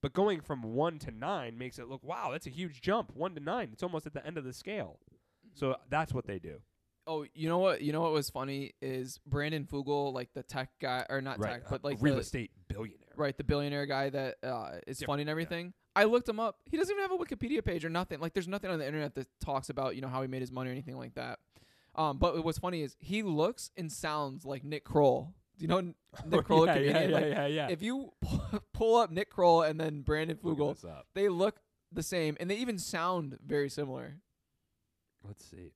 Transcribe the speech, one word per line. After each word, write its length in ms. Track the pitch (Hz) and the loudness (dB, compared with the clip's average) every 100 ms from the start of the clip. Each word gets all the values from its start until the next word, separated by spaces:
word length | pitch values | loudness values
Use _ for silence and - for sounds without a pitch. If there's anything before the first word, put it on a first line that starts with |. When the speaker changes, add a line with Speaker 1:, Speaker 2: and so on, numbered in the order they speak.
Speaker 1:
But 120 | 143 | -2
going 300 | 151 202 180 | 2 2 2
from 200 | 143 143 | -2 -6
one 380 | 113 117 160 156 | -4 0 0 0
to 100 | 143 | -10
nine 480 | 110 139 190 123 117 | -8 -4 -4 -6 -8
makes 220 | 127 - | -10 -10
it 80 | 120 | -12
look, 160 | 131 | -12
"Wow, 260 | 131 185 196 | -8 -6 -4
that's 160 | 139 139 | -6 -8
a 40 | |
huge 300 | 131 180 135 | -8 -8 -4
jump. 360 | - 214 - 120 | 0 0 0 -4
One 180 | 175 | -4
to 60 | 160 | -4
nine, 300 | 143 233 165 | -4 -4 -4
it's 100 | 107 | -4
almost 240 | 180 165 151 | -4 -4 -6
at 80 | |
the 100 | 147 | -10
end 140 | 147 165 | -8 -8
of 60 | |
the 80 | 131 | -8
scale." 480 | 123 - 208 101 69 _ _ _ _ - | -10 -8 -8 -8 -12 _ _ _ _ -20
So 200 | - 135 131 - | -2 0 0 -2
that's 240 | 143 160 | -2 0
what 140 | 127 - | -2 -4
they 100 | 98 | -6
do. 200 | 85 71 - _ _ _ - | -8 -14 -16 _ _ _ -6
Speaker 2:
Oh, 200 | 160 147 | -6 -6
you 160 | - 156 | -4 2
know 80 | 175 | 4
what? 240 | 190 160 | 4 4
You 100 | 147 | 2
know 80 | 151 | 2
what 120 | 165 | 2
was 180 | 156 139 | 2 0
funny 420 | - 135 139 139 - | -4 -4 -4 -8 -8
is 380 | 135 131 131 - - | -6 -4 -6 -10 -4
Brandon 400 | 143 147 156 139 | -2 0 -2 -4
Fugal, 400 | 143 139 143 143 | -6 0 0 0
like, 180 | 131 127 | -2 -6
the 100 | - | -10
tech 280 | - 139 131 _ | -8 -6 -6 _
guy, 240 | 135 127 - | -2 -2 -2
or 100 | 135 | -2
not 180 | 135 123 | -2 -2
Speaker 1:
Right, 140 | 104 120 | -2 -4
Speaker 2:
tech, 40 | - | -6
but, 140 | 135 | -4
Speaker 1:
a 40 | 143 | -4
Speaker 2:
like, 120 | 127 | 2
Speaker 1:
real 140 | 139 | 4
Speaker 2:
the 60 | 135 | 4
Speaker 1:
estate 280 | - 135 113 - - | 0 -4 -6 -10 -10
billionaire. 460 | 101 110 - _ | -8 -8 -10 _
Speaker 2:
Right, 220 | - 143 135 | -2 -2 -2
the 80 | |
billionaire 400 | 131 147 143 143 | 0 0 2 -2
guy 240 | 139 135 139 | -2 0 0
that, 280 | 135 135 - | -2 -4 -4
uh, 340 | - - 90 80 - | -6 -6 -6 -10 -10
is 140 | 131 | -8
Speaker 1:
Different, 60 | 147 | -2
Speaker 2:
funny 80 | 143 | -2
and 80 | 147 | -2
Speaker 1:
yeah. 40 | |
Speaker 2:
everything. 420 | 156 165 170 175 - _ | -2 -4 -6 -8 -14 _
I 100 | - | 4
looked 220 | 214 240 247 | 6 6 2
him 140 | 214 | 0
up. 200 | 226 - | -2 -4
He 140 | - 320 | -6 -2
doesn't 120 | 359 | 0
even 120 | 403 | 0
have 100 | 392 | -2
a 100 | 370 | -2
Wikipedia 400 | 339 254 233 285 | -4 -6 -2 -2
page 220 | - 170 | 0 -2
or 60 | 160 | -2
nothing. 300 | 165 180 147 | -2 -2 -4
Like, 120 | 165 | -4
there's 160 | 196 175 | -2 -4
nothing 220 | 196 202 | -6 -4
on 80 | 170 | -4
the 80 | 139 | -2
internet 300 | 151 147 - | -2 -4 -6
that 120 | 127 _ | -10 _
talks 300 | - 139 - | -2 -2 -2
about, 280 | 139 135 113 | -2 -2 -2
you 40 | |
know, 80 | 135 | -4
how 140 | 127 | -4
he 60 | 131 | -2
made 120 | 131 | -4
his 100 | 127 | -6
money 200 | 127 127 | -6 -6
or 20 | |
anything 240 | 127 135 131 | -6 -8 -10
like 160 | 123 117 | -10 -8
that. 240 | 123 117 _ _ _ _ _ | -8 -10 _ _ _ _ _
Um, 220 | - 156 139 | -2 0 2
but 260 | 180 165 | 2 2
what's 160 | 160 156 | 0 -2
funny 220 | 180 175 | -2 -4
is 160 | 143 - | -4 -8
he 240 | 147 202 | -4 -2
looks 480 | 208 151 170 247 - - | 0 2 2 2 -10 -8
and 160 | 165 | -8
sounds 540 | - 160 151 143 131 131 | -6 -4 -2 -2 -6 -8
like 180 | 135 | -8
Nick 200 | 143 151 | -6 -8
Kroll. 500 | - 151 143 123 165 - _ _ | 2 8 8 6 -2 -12 _ _
Do 40 | |
you 40 | 160 | 2
know 100 | 180 | 2
N-, 160 | 180 - _ | 2 -8 _
Speaker 1:
<laughs> 140 | - | -14
Speaker 2:
Nick 160 | 156 160 | 2 2
Speaker 1:
Oh, 20 | |
Speaker 2:
Kroll, 240 | 151 160 165 | 6 8 8
Speaker 1:
yeah, 60 | |
Speaker 2:
comedian? 380 | 143 143 156 - | 6 4 4 4
Speaker 1:
yeah, 40 | 151 | 4
Speaker 2:
Like, 80 | 151 | 4
Speaker 1:
yeah, 20 | |
yeah, 140 | 139 143 | 2 0
yeah. 200 | 156 147 | 0 -2
Speaker 2:
if 140 | 165 | -2
you 320 | 208 262 277 _ | -2 -4 -6 _
<laughs> 40 | |
pu-, 380 | - - - 214 - | -2 -2 -2 -6 -6
pull 240 | - 226 233 | 0 6 8
up 140 | 214 | 6
Nick 180 | 165 208 | 2 -4
Kroll 320 | - 180 165 | 6 8 10
and 180 | 156 156 | 6 2
then 220 | 160 147 | -2 -2
Brandon 380 | 135 151 160 160 | 0 0 0 -2
Speaker 1:
Look 140 | - 151 | -2 2
Speaker 2:
Fugal, 160 | 147 | 0
Speaker 1:
this 100 | 139 87 | 0 -10
up. 200 | 143 - | -14 -10
Speaker 2:
they 160 | - 202 | 2 2
look 320 | 175 196 - _ _ _ | 4 2 0 _ _ _
the 100 | 170 | -6
same, 320 | 160 185 156 - | -2 0 0 -2
and 100 | 175 | -2
they 60 | 208 | -2
even 220 | 247 208 | -2 -4
sound 580 | - 180 170 185 151 131 139 | -4 -2 0 0 -2 -8 -4
very 220 | 147 143 | 0 0
similar. 520 | 139 143 131 127 147 _ _ _ _ _ _ _ _ _ _ | -2 -6 -6 -10 -14 _ _ _ _ _ _ _ _ _ _
Speaker 1:
Let's 220 | 101 104 | -18 -18
see. 280 | - 104 87 | -18 -16 -16